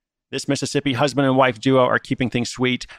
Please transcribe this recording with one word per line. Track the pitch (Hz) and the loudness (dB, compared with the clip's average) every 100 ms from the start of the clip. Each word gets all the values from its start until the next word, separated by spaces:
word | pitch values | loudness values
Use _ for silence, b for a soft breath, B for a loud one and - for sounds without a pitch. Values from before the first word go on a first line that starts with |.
| _ _ _ | _ _ _
This | 135 - | -8 -4
Mississippi | 139 135 147 143 | -4 -2 -2 -2
husband | 123 147 127 | 0 -2 0
and | 135 131 | 2 4
wife | 131 113 | 2 2
duo | 135 131 | 2 4
are | 127 117 | 4 0
keeping | - 131 123 | -2 -4 -2
things | 123 120 | -2 -4
sweet, | - 127 123 - | -2 -2 -2 -8